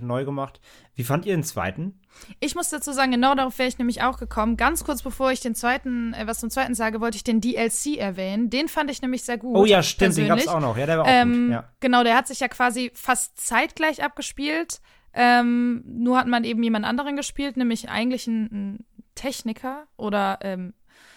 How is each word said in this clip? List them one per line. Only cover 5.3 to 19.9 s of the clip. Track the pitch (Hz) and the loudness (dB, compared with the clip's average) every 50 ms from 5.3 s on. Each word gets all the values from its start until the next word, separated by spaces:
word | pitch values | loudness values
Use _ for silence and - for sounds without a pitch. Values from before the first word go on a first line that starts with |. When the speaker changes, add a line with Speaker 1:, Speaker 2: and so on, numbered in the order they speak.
Speaker 2:
ich | 262 - | 0 0
den | - 247 226 | -2 -4 -4
zweiten, | - - 240 254 277 - 262 247 240 233 233 226 | -2 0 0 0 0 -2 -4 -4 -2 -4 -4 -4
äh, | - 214 208 | -6 -6 -6
was | 226 - | -6 -4
zum | - 226 | -4 -4
zweiten | - 269 262 254 247 | -2 -2 0 0 0
sage, | 202 226 220 214 220 | -2 -2 -2 -2 0
wollte | 226 233 220 | -2 -2 -2
ich | 202 - | -2 -2
den | 240 226 226 | 2 2 2
D | 208 240 247 | 2 2 0
L | - 233 226 | 0 0 0
C | - - - 294 302 | 0 -2 -2 -2 -2
erwähnen. | - 208 196 180 185 190 190 196 214 240 214 | -2 -2 -4 -4 -4 -6 -4 -2 -2 -2 0
Den | 220 262 311 302 | 0 0 -2 0
fand | - 320 302 285 | -2 -2 -2 -2
ich | 269 - | -4 -6
nämlich | - 254 254 240 - | -4 -4 -4 -4 -4
sehr | - 240 226 | -6 -6 -6
gut, | 226 254 233 | -4 0 4
Speaker 1:
Oh | 196 202 | 6 8
ja, | 220 202 180 | 8 8 6
stimmt, | 156 - - - 190 185 156 156 | 4 2 2 2 2 2 4 2
den | 151 147 | 2 4
gab's | 170 233 302 | 4 2 2
Speaker 2:
persönlich. | 339 | 0
Speaker 1:
auch | 175 160 147 123 | 0 0 0 0
noch. | 107 117 | 0 0
Ja, | 139 151 | 0 0
der | 165 160 | 2 2
war | 151 | 4
auch | - | 6
Speaker 2:
Ähm, | 254 247 240 240 240 240 240 | 6 6 6 4 4 2 2
Speaker 1:
gut, | 240 240 | 2 0
ja. | 233 - - _ - | -2 -4 -10 _ -2
Speaker 2:
genau, | - 262 247 247 240 | 0 4 4 6 6
der | 233 226 262 | 6 4 4
hat | 262 - | 2 0
sich | 262 - | -4 -4
ja | 262 233 | -4 -4
quasi | - - 247 247 214 247 247 240 _ | -2 0 0 0 2 0 -4 -6 _
fast | - - - 247 - - - _ - | -8 0 0 0 0 0 -6 _ -8
zeitgleich | - - 233 233 294 330 - - 311 311 294 - - | -6 0 0 0 0 0 -2 0 0 0 0 0 -4
abgespielt. | 294 - - - - - - 277 294 311 330 339 - - - - _ _ _ _ - - | -6 -4 -6 -10 -10 -8 -6 -4 -2 -2 -2 -2 -4 -8 -12 -12 _ _ _ _ -12 0
Ähm, | - 247 240 240 240 240 240 240 240 240 247 240 - - | 4 6 6 6 6 6 4 4 2 2 2 0 -2 -6
nur | - 254 233 240 247 254 254 | -8 -6 -2 0 2 4 4
hat | 247 247 | 2 2
man | 240 240 226 | 2 0 0
eben | 233 233 220 | 0 0 0
jemand | 233 226 226 214 208 | 2 2 2 0 0
anderen | 220 226 254 285 294 285 | -2 -2 -2 -2 -4 -4
gespielt, | 277 277 - - - 277 285 226 | -4 -4 -6 -4 -4 -4 -4 -2
nämlich | 262 254 233 226 220 - - | -2 -2 0 -2 -2 -4 -6
eigentlich | - 214 233 247 254 247 - 233 | -4 -2 -2 -2 -2 -2 -4 -4
ein, | 226 220 214 214 | -2 -2 -2 -4
ein | 214 202 202 196 202 214 - _ _ - - _ - | -4 -6 -8 -8 -8 -10 -14 _ _ -20 -20 _ -16
Techniker | - - 277 247 - - 226 220 - - 254 269 294 302 _ | -8 -8 -6 -6 -6 -6 -8 -8 -6 -8 -10 -10 -10 -14 _